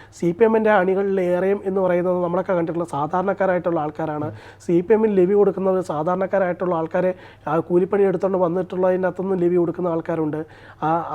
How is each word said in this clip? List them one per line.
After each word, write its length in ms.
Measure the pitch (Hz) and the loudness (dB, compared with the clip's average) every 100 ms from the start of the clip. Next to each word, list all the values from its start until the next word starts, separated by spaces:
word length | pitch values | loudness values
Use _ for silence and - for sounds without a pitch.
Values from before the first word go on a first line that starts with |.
| - - | -20 -4
സി 120 | 175 170 | -2 2
പി 80 | 220 | 2
എമ്മിൻ്റെ 240 | 220 220 208 | 4 4 4
അണികളിൽ 360 | 185 190 202 190 180 | 2 0 0 0 0
ഏറെയും 280 | 180 190 202 196 | 0 0 0 -2
എന്ന് 100 | 190 185 | 0 0
പറയുന്നത് 320 | 175 180 180 170 | 2 0 0 0
നമ്മളൊക്കെ 300 | 185 185 175 | -2 0 -2
കണ്ടിട്ടുള്ള 300 | 170 170 170 | -2 -4 -6
സാധാരണക്കാരായിട്ടുള്ള 880 | 143 151 180 196 190 190 180 175 170 151 | -4 -2 -2 -2 0 0 0 0 -2 -4
ആൾക്കാരാണ്. 420 | 160 156 151 151 - - - - | -6 -6 -6 -8 -10 -18 -12 0
സി 120 | 170 175 | 0 2
പി 80 | 220 | 2
എമ്മിന് 180 | 220 190 | 4 4
ലെവി 160 | 180 202 | 4 4
കൊടുക്കുന്നത് 400 | 190 185 190 185 180 | 2 2 0 0 -2
സാധാരണക്കാരായിട്ടുള്ള 840 | 151 160 185 190 196 180 175 180 165 | -4 -2 -2 0 0 0 -2 -2 -2
ആൾക്കാരെ, 300 | 160 185 185 180 - - 147 | -2 -2 -2 -4 -12 -12 -2
ആ, 100 | 160 156 | -2 2
കൂലിപ്പണി 360 | 175 190 202 196 | 0 2 2 2
എടുത്തുകൊണ്ട് 280 | 175 190 185 175 | 2 0 0 0
വന്നിട്ടുള്ളതിൻ്റെ 640 | 185 180 185 185 185 185 | 0 -4 0 0 2 -2
അകത്തുനിന്ന് 300 | 180 190 185 | -2 -4 0
ലെവി 140 | 175 180 | 2 2
കൊടുക്കുന്ന 280 | 170 170 180 165 | 0 -2 -4 -2
ആൾക്കാരുണ്ട്. 440 | 160 165 151 151 156 - - - | -4 -4 -2 -4 -10 -16 -20 -6
ആ, 100 | 151 165 147 | -2 -2 -2